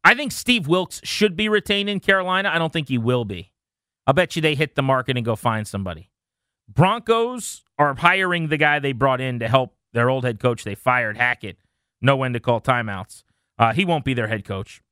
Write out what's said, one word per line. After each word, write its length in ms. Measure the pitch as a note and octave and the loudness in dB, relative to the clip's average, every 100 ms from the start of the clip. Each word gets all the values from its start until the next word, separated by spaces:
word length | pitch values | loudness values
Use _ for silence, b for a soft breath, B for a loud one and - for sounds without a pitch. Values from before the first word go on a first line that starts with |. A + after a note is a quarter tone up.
I 120 | E3+ | 4
think 180 | A#3+ C#4 | 2 -2
Steve 340 | - - A#3+ | -4 0 0
Wilks 360 | C#3+ F3+ F#3 - | 2 0 0 -10
should 320 | - - G#3 | -8 0 0
be 140 | E3+ G#3+ | 0 0
retained 400 | G#3 - G3+ G3+ | 0 0 -2 -2
in 100 | G3+ | -4
Carolina. 500 | - F#3+ F#3 F#3 G3 | 0 0 0 -2 0
I 40 | E3 | -2
don't 140 | D#3+ | -2
think 160 | E3+ C#3 | -4 -4
he 100 | B2+ | -2
will 280 | A2+ B2 | 0 0
be. 260 | G#2+ F2+ - _ _ _ _ _ - | -2 -8 -12 _ _ _ _ _ 0
I'll 60 | |
bet 240 | C3+ F3 E3+ | 2 2 0
you 40 | |
they 140 | D#3 | 0
hit 200 | D3 D3+ | 0 -2
the 60 | - | 0
market 360 | C3+ C3 B2 B2+ | 0 0 0 -2
and 80 | |
go 100 | A#2 | -2
find 320 | A2 A#2+ A2 G#2+ | -2 0 -2 -4
somebody. 420 | G2 F#2 D#2+ - _ _ _ _ _ _ | -6 -6 -10 -16 _ _ _ _ _ _
Broncos 920 | G2+ F3+ A#3 - A3+ A#3 B3+ - - _ - | 2 2 2 0 0 0 -4 -10 -16 _ 0
are 180 | D3 | 0
hiring 520 | C3 E3+ F#3+ F#3+ F3 D#3+ | 4 2 2 0 0 0
the 80 | |
guy 240 | D3+ D3+ D3 | 2 2 2
they 140 | C#3 | -2
brought 260 | B2 C3+ B2+ | 0 0 0
in 200 | C3 A#2+ | -2 -4
to 100 | A2 | 2
help 260 | C3 B2+ _ _ | 2 0 _ _
their 180 | A#2 A#2+ | 0 0
old 140 | C3 | 0
head 160 | B2 G#2+ | -4 0
coach. 240 | B2+ A2+ | -2 -2
They 120 | G#2 | -8
fired 420 | G2 - B2 A2+ G#2 | -2 2 2 0 0
Hackett. 400 | B2 B2 G#2 - _ _ _ _ | 0 0 -8 -14 _ _ _ _
Know 160 | C3 | 2
when 160 | C#3 C3 | 2 0
to 80 | A#2+ | -2
call 220 | - A#2 | 0 0
timeouts. 640 | - B2 A2 G2 F#2 - _ _ _ - | 0 -2 -4 -8 -12 -18 _ _ _ 0
Uh, 160 | A#2 | 2
he 100 | A#2+ | 2
won't 220 | F#3 D#3+ | 0 0
be 80 | C3+ | 0
their 140 | A#2+ G#2+ | -2 -2
head 180 | A2+ | -4
coach. 360 | - F#2+ G2 - _ | -6 -8 -8 -16 _